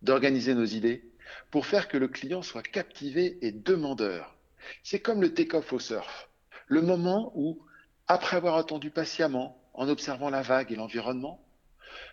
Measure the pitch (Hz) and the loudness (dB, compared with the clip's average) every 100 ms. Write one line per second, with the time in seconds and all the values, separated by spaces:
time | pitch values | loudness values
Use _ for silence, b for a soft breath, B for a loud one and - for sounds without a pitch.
0 | - 131 139 131 120 123 113 110 117 123 | 2 4 4 2 2 2 2 2 0 0
1 | - _ B B B 147 - 202 - 139 | -6 _ B B B -2 2 2 2 0
2 | 127 - 135 180 - 117 - 196 - - | 0 -2 -6 -6 -6 -10 -6 -6 -6 -8
3 | 143 147 180 175 117 104 175 185 143 120 | -4 0 -2 -2 -6 -2 2 2 2 -2
4 | 104 85 - - _ _ B B - 202 | -2 -2 -8 -18 _ _ B B -6 -4
5 | - 214 175 165 330 160 - 127 - 107 | 0 2 2 4 2 0 -2 -4 -4 -6
6 | - - - _ _ B B 147 170 180 | -6 -14 -18 _ _ B B 2 4 2
7 | 175 202 226 160 156 160 b b b _ | 2 0 -2 -4 -4 -4 b b b _
8 | - 180 - 180 170 160 160 151 147 165 | 2 2 2 0 2 2 0 -4 -6 -4
9 | 156 - 156 127 135 - _ - 139 147 | -4 0 0 0 -4 -10 _ -4 0 0
10 | 151 131 143 135 123 131 117 110 113 117 | -2 -4 -2 -2 2 2 2 -6 -6 -4
11 | 113 127 143 180 _ _ _ _ B B | -4 -4 -6 -12 _ _ _ _ B B
12 | B | B